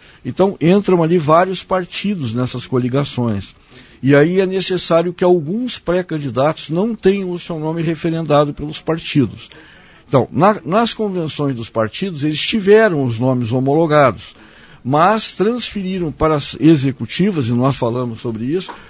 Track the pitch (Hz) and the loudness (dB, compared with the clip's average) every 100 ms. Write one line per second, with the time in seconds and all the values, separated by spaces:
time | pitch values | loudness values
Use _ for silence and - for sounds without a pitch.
0 | - - 127 - 196 - 160 196 196 180 | -20 -16 -8 0 0 2 2 2 4 2
1 | 160 175 147 165 185 185 - 185 175 - | 4 2 4 4 2 -2 -4 -4 -4 -6
2 | 196 190 123 117 127 123 - 127 123 131 | -4 -4 -4 -2 -4 -6 -4 -2 0 -2
3 | 143 - 117 98 - - _ - - - | -2 -2 -2 -2 -6 -16 _ -20 -20 -4
4 | 135 143 160 185 190 190 180 180 - 170 | 4 4 4 2 0 0 -2 -2 0 2
5 | 170 175 180 180 147 214 254 - - 180 | 0 0 2 2 0 -6 -6 -6 -2 -2
6 | 180 156 143 113 143 - - 165 226 220 | -2 -6 -4 0 0 -2 -4 -2 -2 0
7 | 190 202 185 175 - 165 156 165 165 160 | 0 0 -2 -8 -8 -6 -4 -4 -4 -4
8 | 170 165 156 147 147 143 147 151 - 165 | -4 -2 0 2 2 -2 -10 -8 -6 -6
9 | - 151 113 - - - - - - - | -2 0 0 -2 -18 -20 -20 -20 -20 -20
10 | - 135 - 113 190 202 120 202 240 - | -2 0 0 2 2 2 0 0 0 -2
11 | 208 180 156 - 143 120 110 113 107 - | -4 -4 -6 -4 -4 -4 -6 -4 -4 -4
12 | 190 156 151 151 - 226 190 214 220 156 | -8 -4 -4 -2 -2 0 4 6 6 2
13 | 127 113 127 123 113 127 135 151 165 151 | -2 0 0 0 0 -2 2 2 4 4
14 | 135 87 - - - - - - 120 147 | 4 2 -10 -20 -20 -20 -20 -12 -2 2
15 | 180 220 - - 196 247 - 208 185 190 | 4 2 -2 0 0 -2 -6 -6 -6 -4
16 | 165 - 156 151 - - 156 160 135 131 | -6 -2 0 0 -2 2 4 6 2 -4
17 | 120 - 196 170 117 120 131 127 120 123 | -6 -2 0 0 0 2 0 0 -2 -2
18 | 123 110 123 107 120 180 180 - - | -6 -6 -8 -6 -4 -4 -6 -16 -20